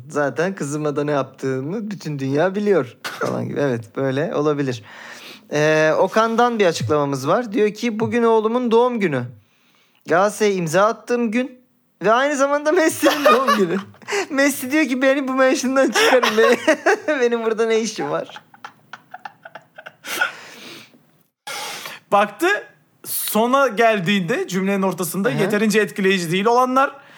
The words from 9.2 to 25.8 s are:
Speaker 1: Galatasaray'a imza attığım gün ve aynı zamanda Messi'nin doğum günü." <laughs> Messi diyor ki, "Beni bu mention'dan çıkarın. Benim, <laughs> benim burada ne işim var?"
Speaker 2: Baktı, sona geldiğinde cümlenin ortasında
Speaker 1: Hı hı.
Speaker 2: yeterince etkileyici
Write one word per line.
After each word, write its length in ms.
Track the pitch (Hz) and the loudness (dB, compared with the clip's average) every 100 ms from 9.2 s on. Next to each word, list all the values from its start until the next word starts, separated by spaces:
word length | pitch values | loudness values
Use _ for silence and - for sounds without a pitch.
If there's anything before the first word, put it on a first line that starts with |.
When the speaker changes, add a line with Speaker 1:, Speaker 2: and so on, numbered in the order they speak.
| 120 - _ _ _ _ _ _ - | -6 -12 _ _ _ _ _ _ -2
Speaker 1:
Galatasaray'a 460 | 165 208 208 214 190 | 2 2 2 0 0
imza 300 | 160 175 214 | 0 2 2
attığım 460 | 226 - 240 233 | 0 -4 -2 0
gün 280 | 226 254 - _ _ _ - | -2 -4 -8 _ _ _ -4
ve 80 | 175 | 2
aynı 220 | 233 285 277 | 2 2 0
zamanda 360 | 277 294 294 | 0 0 2
Messi'nin 540 | 320 320 - 294 196 185 | 2 2 2 0 4 4
doğum 320 | 240 262 214 | 4 4 2
günü." 200 | 175 190 - - | 2 -2 -6 -18
<laughs> 260 | - 403 359 | -6 -6 -4
Messi 420 | 269 285 269 254 | 0 0 0 -2
diyor 140 | 302 277 | 0 0
ki, 160 | 254 | 2
"Beni 260 | 269 277 262 | 2 2 0
bu 60 | |
mention'dan 560 | 262 262 294 254 269 262 | 2 2 2 0 2 2
çıkarın. 460 | 370 453 254 233 214 | 2 4 4 2 4
Benim, 220 | 226 247 - 285 349 427 - | 4 4 2 0 2 0 0
<laughs> 140 | 294 | 0
benim 220 | 240 233 226 | 0 0 -2
burada 200 | 220 226 | -2 0
ne 140 | 220 | 0
işim 300 | 226 - 147 | -2 -6 -6
var?" 320 | 165 - - _ _ - _ - - _ - - _ - - _ - - _ - - - - - - - - - _ _ _ _ _ - 831 855 - - - - | -6 -6 -14 _ _ -20 _ -20 -20 _ -20 -20 _ -20 -20 _ -20 -20 _ -10 -4 -4 -6 -20 -20 -20 -20 -20 _ _ _ _ _ -12 -10 -10 -12 -14 -16 0
Speaker 2:
Baktı, 360 | 202 208 - 349 320 - _ _ _ - | 2 2 0 -2 -2 -6 _ _ _ -10
sona 600 | - - 214 233 269 262 | -8 -2 0 2 2 2
geldiğinde 800 | 208 226 214 175 202 170 285 381 | 2 2 2 0 0 0 -4 -4
cümlenin 340 | 190 190 202 | -4 -2 0
ortasında 480 | 190 165 175 180 214 | -2 -2 -6 -2 -2
Speaker 1:
Hı 40 | |
hı. 80 | 254 | 0
Speaker 2:
yeterince 380 | 196 208 214 | 0 2 2
etkileyici 520 | 214 | 2